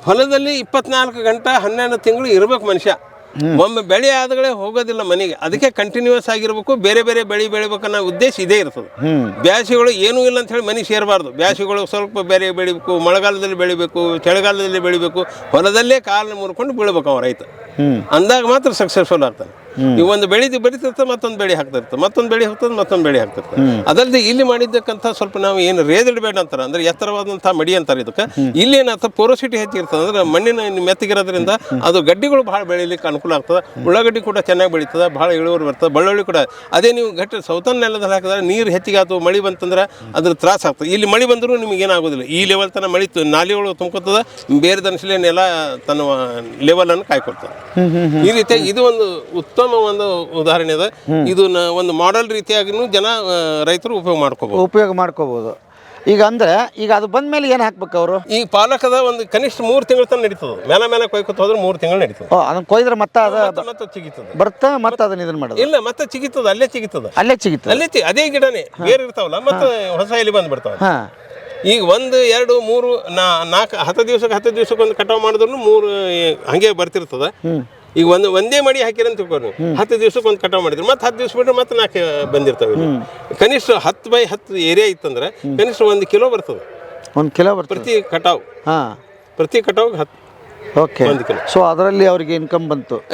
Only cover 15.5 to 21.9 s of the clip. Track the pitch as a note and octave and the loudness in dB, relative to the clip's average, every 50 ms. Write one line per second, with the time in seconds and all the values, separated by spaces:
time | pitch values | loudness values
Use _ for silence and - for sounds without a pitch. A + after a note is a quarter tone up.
15.5 | - D3 F3 G3+ G#3 A3+ A#3+ A#3+ C4 B3+ - G#3 G3+ G#3 G#3+ G#3+ G#3 G3+ G3 F#3+ | 2 2 2 4 2 2 4 4 2 2 2 -2 -2 -2 -2 -4 -8 -10 -10 -8
16.5 | F3+ - B3 C#4+ B3+ A#3+ G#3+ G3+ F3 E3 C3+ C#3+ C3+ B2 B2 B2+ A#2+ - - - | -6 -6 -6 -6 -4 -2 0 0 0 0 0 0 0 0 0 -2 -4 -6 -10 -20
17.5 | - - - - - C#3+ C#3+ C#3+ B2+ G#2+ - - - D#3+ F#3 G#3 B3 B3+ A#3+ A#3 | -20 -20 -20 -10 -4 0 0 2 0 0 0 2 2 2 4 4 4 4 4 2
18.5 | B3+ C4+ C4 C4+ G#3 - G#3 E3+ - G3 E3+ - F3+ D#3 C#3 B2 - - - - | 2 4 2 2 0 0 -2 0 2 2 2 2 2 2 2 0 -2 -6 -14 -16
19.5 | - - - - - C3 C3 C3 B2 A#2 E3+ F#3+ G#3 G#3 G3+ F3+ G3 A3+ C4 C4+ | -18 -20 -20 -12 -6 0 0 2 4 4 4 4 4 2 2 2 2 2 2 2
20.5 | B3+ B3 A3 B3 C4 B3 - C4 A#3 - C4+ B3+ B3 A3+ A#3+ A3+ A3 G3+ G3+ F#3 | 0 0 0 0 0 0 -6 -4 -2 -2 -2 -2 -2 -4 -4 -6 -6 -4 -2 0
21.5 | F3 D#3 C#3 C3+ C3+ B2 A#2 - | 0 -2 -2 -4 -4 -6 -6 -6